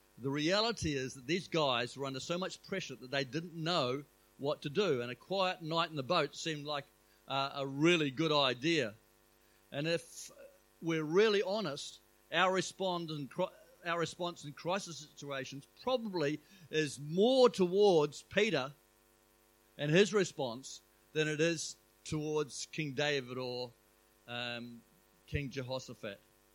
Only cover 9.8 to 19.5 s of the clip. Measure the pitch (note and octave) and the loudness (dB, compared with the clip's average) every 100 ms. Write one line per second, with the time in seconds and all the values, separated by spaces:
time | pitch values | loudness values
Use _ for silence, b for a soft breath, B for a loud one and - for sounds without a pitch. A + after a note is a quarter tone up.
9.8 | D#3+ E3 - - - - - - _ - | -2 -2 -4 -16 -18 -18 -20 -20 _ -8
10.8 | E3 D#3+ D3+ F3+ A3 G3+ F#3 G#3+ E3+ C#3+ | -2 0 2 4 6 4 2 -2 -4 -6
11.8 | - - _ _ - D#3+ F#3 F#3 - - | -10 -14 _ _ -4 2 4 2 -2 -4
12.8 | F#3+ F3 D#3+ D#3 C3 - F3+ - - - | -2 -2 -4 -8 -8 -4 -4 -6 -20 -10
13.8 | E3+ E3+ D#3+ - F3 E3 D3 - E3 G3 | -4 -2 -2 -2 -6 -6 -14 -8 -4 -4
14.8 | F3+ C#3+ D3+ - C#3+ C3+ B2+ C#3 - - | -4 -14 -16 -14 -8 -8 -8 -12 -16 -8
15.8 | B3 B3+ A3+ F3+ C#3+ D3+ B B D3 D#3 | -2 -2 -2 0 0 -2 B B -4 -2
16.8 | D3 B2+ D3 F3 A#3 C4 B3 - F3 G3 | -2 -4 -4 4 6 8 6 6 2 6
17.8 | G#3 E3 D3 - - G3 A3 D3+ C3+ - | 6 6 4 -2 -2 2 2 2 -2 -10
18.8 | _ _ _ _ _ _ _ | _ _ _ _ _ _ _